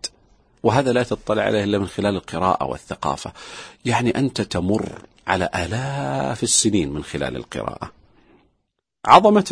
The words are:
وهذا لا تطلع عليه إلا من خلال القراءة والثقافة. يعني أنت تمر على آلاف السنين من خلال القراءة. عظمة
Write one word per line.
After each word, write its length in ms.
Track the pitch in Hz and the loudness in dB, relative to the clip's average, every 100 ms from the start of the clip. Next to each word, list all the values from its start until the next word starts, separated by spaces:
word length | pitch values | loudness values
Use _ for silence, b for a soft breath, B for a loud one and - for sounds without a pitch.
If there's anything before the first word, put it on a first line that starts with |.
| - - _ _ _ _ | -12 -18 _ _ _ _
وهذا 300 | 113 120 131 | 0 2 2
لا 100 | 123 | 0
تطلع 400 | 123 107 - 107 | 0 -4 -2 0
عليه 200 | 104 110 | 0 0
إلا 140 | 101 101 | 0 0
من 100 | 98 | -2
خلال 280 | - 101 95 | -2 -2 -2
القراءة 500 | - 85 92 - 65 | -6 -2 0 0 -2
والثقافة. 680 | 64 - - 76 69 - B B B B B 120 | -6 -10 -8 -4 -6 -8 B B B B B -4
يعني 320 | 117 120 - | 0 0 0
أنت 240 | 135 120 | -2 -2
تمر 500 | 101 92 90 104 - - - _ - | -4 -2 0 0 -2 -10 -20 _ -4
على 220 | 92 87 95 | -2 -2 -2
آلاف 880 | 87 110 135 139 139 135 135 117 | -4 -4 -6 -6 -4 -4 -4 -4
السنين 500 | 120 - 113 101 71 | -2 0 2 2 0
من 100 | 76 | -4
خلال 320 | 73 76 67 64 | -8 -6 -6 -6
القراءة. 560 | 57 - 50 - - - _ b b b b _ _ _ _ _ 107 | -10 -8 -8 -8 -12 -16 _ b b b b _ _ _ _ _ 8
عظمة 400 | 151 208 208 - | 8 10 6 4